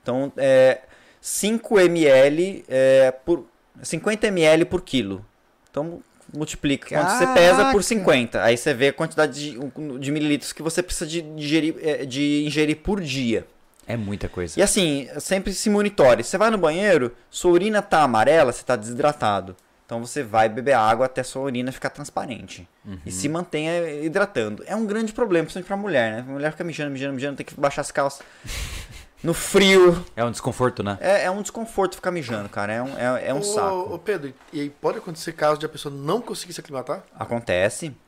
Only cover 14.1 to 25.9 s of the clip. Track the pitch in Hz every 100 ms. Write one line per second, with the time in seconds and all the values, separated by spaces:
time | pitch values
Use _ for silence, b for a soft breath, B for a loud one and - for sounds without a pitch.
14.1 | 101 - - 85 - 190 220 170 139 123
15.1 | 147 - 196 214 185 220 202 208 202 135
16.1 | 120 117 185 220 220 160 165 208 165 120
17.1 | b b - 180 170 202 208 190 165 143
18.1 | 110 117 165 131 - - 123 107 120 147
19.1 | 147 113 98 92 92 _ _ _ 117 120
20.1 | 147 117 110 113 113 127 127 110 117 131
21.1 | - 123 135 139 123 127 127 135 - 147
22.1 | - - 107 - - 87 _ 107 95 92
23.1 | 92 143 160 175 151 156 175 165 147 160
24.1 | 185 202 127 107 104 - 202 220 214 220
25.1 | 220 233 170 156 190 180 196 202